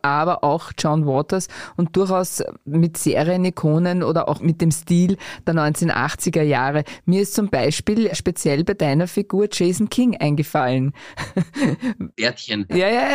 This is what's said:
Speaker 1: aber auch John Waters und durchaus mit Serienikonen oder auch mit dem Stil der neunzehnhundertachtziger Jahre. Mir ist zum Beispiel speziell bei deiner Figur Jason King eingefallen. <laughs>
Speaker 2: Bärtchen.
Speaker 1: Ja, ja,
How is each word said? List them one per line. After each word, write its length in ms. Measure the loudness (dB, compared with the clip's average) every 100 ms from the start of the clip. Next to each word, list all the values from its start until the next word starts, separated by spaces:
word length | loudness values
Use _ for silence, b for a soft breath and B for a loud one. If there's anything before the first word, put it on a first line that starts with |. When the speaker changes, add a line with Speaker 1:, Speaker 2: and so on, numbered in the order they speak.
Speaker 1:
aber 400 | 0 0 0 0
auch 300 | 0 0 -4 -4
John 300 | 0 2 2
Waters 400 | 0 0 -2 -4 B B -4
und 200 | -2 0
durchaus 460 | 0 0 -2 -4 -8 -10
mit 320 | -4 2 2 2
Serienikonen 1040 | 0 2 2 2 0 0 2 2 2 0
oder 260 | 0 0 0
auch 120 | 0
mit 200 | 0 2
dem 120 | 2
Stil 440 | 0 2 2 2 0 B B -2
der 80 |
neunzehnhundertachtziger 880 | 0 0 0 0 0 -2 -2 -2 0
Jahre. 400 | 2 2 2 0 -4 B
Mir 180 | 0 2
ist 120 | 2
zum 140 | 0 0
Beispiel 640 | 2 2 0 0 0 0 0
speziell 480 | -4 -2 0 0
bei 100 | 0
deiner 320 | 0 2 2 0
Figur 400 | -2 -2 0 0
Jason 360 | 2 0 0 -2
King 280 | 2 2 2
eingefallen. 760 | 0 0 0 0 0 0 0 -4 B B B -4 -4 0
<laughs> 580 | -2 0 -4 -6 -10 -4
Speaker 2:
Bärtchen. 500 | -4 -4 -6 -6 -2
Speaker 1:
Ja, 180 | 0 2
ja, 220 | 0 0